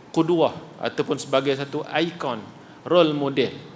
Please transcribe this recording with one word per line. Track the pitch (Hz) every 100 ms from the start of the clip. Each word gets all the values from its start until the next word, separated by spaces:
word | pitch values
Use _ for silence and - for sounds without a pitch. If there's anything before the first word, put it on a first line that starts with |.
| -
kuduah | - 165 175 139 - - -
ataupun | 117 - 147 131
sebagai | 139 135 139 135
satu | 139 151 -
ikon, | 147 170 175 143 113 101 - - -
role | - 175 160 147
model, | 139 139 113 - -